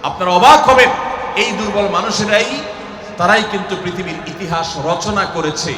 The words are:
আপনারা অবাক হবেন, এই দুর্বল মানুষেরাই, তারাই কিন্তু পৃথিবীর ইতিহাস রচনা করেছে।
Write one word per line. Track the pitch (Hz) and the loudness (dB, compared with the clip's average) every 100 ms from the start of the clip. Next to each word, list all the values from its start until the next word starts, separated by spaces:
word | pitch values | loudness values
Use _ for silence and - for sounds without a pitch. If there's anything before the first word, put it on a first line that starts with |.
আপনারা | 147 143 180 | -6 -4 0
অবাক | 180 247 302 - | 6 8 8 8
হবেন, | 254 240 - - - - 190 | 6 6 2 -4 -6 -6 -2
এই | 233 | -2
দুর্বল | 202 214 202 202 | -2 -2 0 0
মানুষেরাই, | 175 214 208 208 208 247 277 - - - - - - | -2 -2 -2 0 2 0 -4 -8 -12 -12 -14 -14 -2
তারাই | 175 226 - | 2 2 2
কিন্তু | 196 180 185 | -4 -6 -6
পৃথিবীর | 180 185 175 156 - | -6 -6 -8 -8 -10
ইতিহাস | 160 175 170 - - | -10 -4 -4 -4 -4
রচনা | 151 170 214 202 | -2 -2 -2 -2
করেছে। | 185 170 151 151 165 | -2 -2 -2 -4 -6